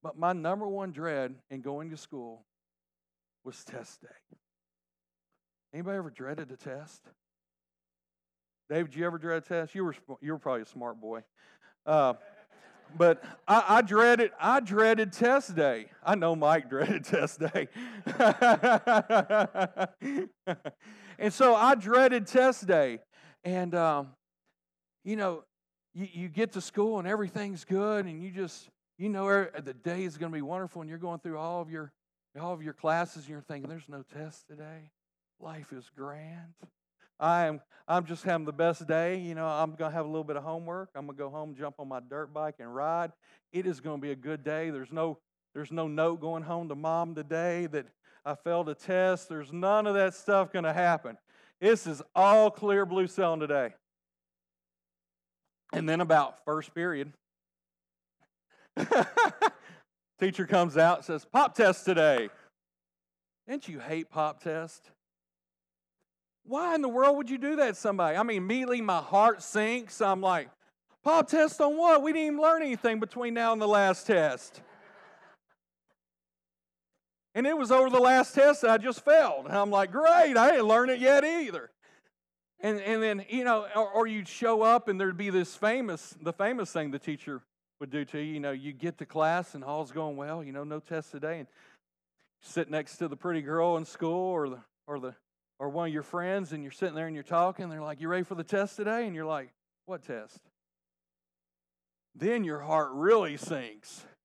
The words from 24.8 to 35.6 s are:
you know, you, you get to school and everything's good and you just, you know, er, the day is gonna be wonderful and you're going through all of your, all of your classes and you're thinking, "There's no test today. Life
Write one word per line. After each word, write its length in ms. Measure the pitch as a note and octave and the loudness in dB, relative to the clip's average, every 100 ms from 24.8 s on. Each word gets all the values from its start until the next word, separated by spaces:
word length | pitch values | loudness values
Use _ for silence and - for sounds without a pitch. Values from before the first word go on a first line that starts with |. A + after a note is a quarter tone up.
| _ _ | _ _
you 140 | - G#3+ | -8 -4
know, 280 | G3 E3 - _ _ _ _ | -4 -6 -14 _ _ _ _
you, 160 | E3+ F#3+ | -12 -12
you 160 | E3+ F3+ | -10 -10
get 240 | D#3 A3+ | -2 -2
to 80 | F#3+ | -4
school 380 | - - G#3+ G#3+ | -8 -2 -2 -2
and 100 | F3 | -4
everything's 560 | G#3+ G3 G#3+ G3+ F#3 | -4 -4 -6 -8 -10
good 420 | - F#3+ G#3 G#3+ G3 | -4 -2 0 -2 -4
and 160 | D#3 | -10
you 80 | F#3 | -12
just, 380 | F#3 F3+ - - _ _ _ | -10 -10 -10 -20 _ _ _
you 120 | G3 | -6
know, 180 | G3 G3 | -4 2
er, 240 | G3+ F3+ D3+ | 2 2 -6
the 120 | C3+ | -12
day 300 | B2+ E3 F3 | -10 -8 -6
is 120 | F#3 D3+ | -6 -8
gonna 160 | E3 | -8
be 80 | D#3+ | -8
wonderful 420 | C#3+ F3+ F3+ E3+ | -6 -6 -8 -12
and 60 | D#3 | -14
you're 100 | E3 | -12
going 200 | F3 E3+ | -10 -10
through 180 | F3 D#3 | -10 -8
all 240 | D#3+ F3 | -6 -8
of 100 | D#3+ | -8
your, 220 | D#3+ D3 _ _ _ _ C#3+ | -12 -14 _ _ _ _ -12
all 120 | E3+ | -10
of 100 | F3 | -8
your 100 | D#3 | -10
classes 520 | D3 D#3+ E3 E3+ D#3+ | -6 -2 0 -2 -8
and 40 | C#3+ | -16
you're 120 | D3+ | -18
thinking, 280 | C#3+ C#3+ C3+ | -14 -12 -12
"There's 200 | D#3+ D3 | -14 -16
no 160 | C#3+ C3 | -18 -16
test 320 | D3 D#3 D3+ _ | -16 -16 -18 _
today. 460 | D3+ D3+ D#3+ D#3 _ _ _ _ _ | -20 -20 -20 -20 _ _ _ _ _
Life 320 | D#3+ D#3+ | -18 -16